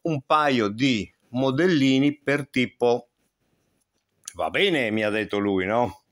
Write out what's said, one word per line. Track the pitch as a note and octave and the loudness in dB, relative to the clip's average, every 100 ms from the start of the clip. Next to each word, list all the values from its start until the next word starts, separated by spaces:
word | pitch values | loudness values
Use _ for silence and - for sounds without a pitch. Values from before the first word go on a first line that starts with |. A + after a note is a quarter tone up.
un | E3 D3+ | -4 -6
paio | - D#3 D3 B2+ G#2 | 0 2 2 2 0
di | G#2+ C#3 A2+ F2+ _ _ | 0 0 0 -4 _ _
modellini | A#2+ C3+ C3 F#3 D#3 C3+ C3 C#3+ | -2 -2 0 0 2 2 2 2
per | D3 - C#3+ C3 | -2 -4 -4 -2
tipo". | C3 A#2+ _ A#2+ A#2+ - _ _ _ _ _ _ _ _ _ _ _ - | -2 -4 _ 0 0 -4 _ _ _ _ _ _ _ _ _ _ _ -20
"Va | - D#2+ | -8 -4
bene", | A#2+ G3 D#3 A2+ | -2 0 0 -2
mi | A2 | -2
ha | G#2+ | -2
detto | G#2+ G2+ G#2 | -2 -2 -2
lui, | G2+ F#2+ | 0 0
no? | F#2 A2+ A#2+ - _ | 0 0 -2 -6 _